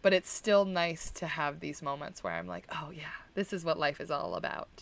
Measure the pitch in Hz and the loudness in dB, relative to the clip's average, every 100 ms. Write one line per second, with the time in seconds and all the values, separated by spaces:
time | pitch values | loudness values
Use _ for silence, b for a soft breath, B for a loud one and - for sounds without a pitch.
0 | 196 185 - - - 202 196 180 170 165 | 6 4 2 -2 6 6 6 2 0 0
1 | - - 165 156 147 147 147 147 143 143 | -8 -6 -4 0 -2 -2 -8 -6 -4 -4
2 | 147 - - 165 175 175 - 160 151 160 | -6 -6 -2 -2 -2 -8 -6 -8 -8 -10
3 | 147 B B - 202 190 170 160 147 143 | -10 B B -4 -2 -2 0 2 2 0
4 | 165 143 87 87 - 73 - - | -4 -2 -2 -2 -4 -4 -8 -12